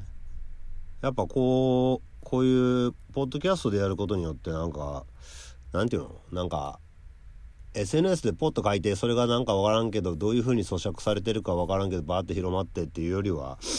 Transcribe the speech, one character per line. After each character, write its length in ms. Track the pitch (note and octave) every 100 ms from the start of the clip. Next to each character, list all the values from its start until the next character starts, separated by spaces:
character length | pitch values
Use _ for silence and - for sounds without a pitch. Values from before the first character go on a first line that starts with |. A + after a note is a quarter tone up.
| - - - - - - - - - -
や 80 | C3+
っ 40 |
ぱ 120 | B2 F2+
こ 760 | C3+ B2+ C3 C3 B2+ B2+ B2
う、 60 | - -
こ 160 | - B2+
う 80 | C3
い 400 | B2+ B2+ B2 B2
う 60 | - -
ポ 120 | C#3
ッ 20 | C3
ド 120 | D3
キ 80 | F3+
ャ 100 | F#3
ス 80 |
ト 60 | B2
で 60 | G2+
や 100 | G2
る 120 | F#2+
こ 80 | G2
と 100 | G2+
に 60 |
よ 100 | E2
っ 20 |
て、 160 | D2 -
な 140 | D#2+
ん 80 | E2
か、 320 | D2 D2 C#2 - - - - - - -
な 120 | F2+
ん 60 | A#2
て 60 | G2
い 20 |
う 40 |
の？ 120 | - D#2+ -
な 120 | F2+
ん 40 | F2+
か、 320 | D#2 C#2 C#2 - - - - - - - - -
エ 100 | -
ス 140 | G2 D#3
エ 20 |
ヌ 100 | F#3+
エ 60 | F3+
ス 60 |
で 100 | A2+
ポ 160 | E2+ D#3
ッ 20 |
と 100 | -
書 100 | G#2
い 60 | G2+
て、 160 | G2+ G2
そ 120 | A#2+
れ 60 |
が 120 | A#2+ A#2+
な 120 | A#2+
ん 60 |
か 100 | A#2+
わ 160 | G2 G2+
か 60 | A2
ら 60 |
ん 80 | A2+
け 100 | G#2
ど、 160 | F2 D#2+
ど 120 | G#2
う 60 |
い 40 | A#2+
う 40 |
風 140 | A#2 A#2+
に 80 |
咀 260 | F#2 F2+ G2+
嚼 120 | F2+
さ 120 | -
れ 60 | G#2
て 100 | G#2
る 80 | A2
か 120 | -
わ 120 | F2 F2
か 100 | F#2+
ら 80 |
ん 60 | G2
け 60 | F2+
ど、 60 |
バ 180 | D2+ F2+
ー 20 |
っ 20 |
て 80 | F#2
広 180 | F#2 F2+
ま 120 | F2+
っ 40 | F#2+
て 180 | -
っ 20 | D#2+
て 160 | E2+
い 60 | E2
う 20 |
よ 100 | F#2+
り 100 | G2+
は、 280 | D#2+ C2+ C2 -